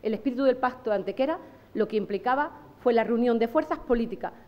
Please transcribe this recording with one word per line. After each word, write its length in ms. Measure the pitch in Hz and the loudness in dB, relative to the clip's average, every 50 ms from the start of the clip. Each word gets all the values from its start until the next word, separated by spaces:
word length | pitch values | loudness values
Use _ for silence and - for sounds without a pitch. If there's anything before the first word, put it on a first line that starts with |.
El 120 | - 220 226 | -2 -4 -4
espíritu 320 | 220 - 269 240 247 277 | -2 -2 -2 0 2 2
del 120 | 262 247 | 2 2
Pacto 320 | 262 - 247 254 - - 220 | 2 -2 -4 -4 -4 -2 -2
de 60 | 208 | -2
Antequera 440 | 196 185 196 185 - 262 285 330 - - - - - - - - | -2 -2 -4 -2 -2 0 0 -2 -6 -8 -18 -20 -20 -20 -10 -2
lo 140 | 214 214 | -2 -2
que 100 | 214 214 | 0 0
implicaba 560 | 214 196 - 202 185 - 247 254 277 294 330 - - - - - - | -2 -2 -2 -6 -4 0 0 0 0 0 -4 -6 -16 -20 -20 -20 -2
fue 140 | - 247 233 | 0 2 4
la 100 | 226 220 | 4 2
reunión 340 | 202 233 233 240 247 233 | 2 2 2 4 2 4
de 100 | 233 233 | 2 2
fuerzas 300 | 226 - 311 311 - 330 | 2 2 0 0 0 -6
políticas 540 | 311 - - 247 233 226 226 - - - - - - - | -6 0 0 0 0 0 -4 -6 -8 -10 -10 -10 -14 -20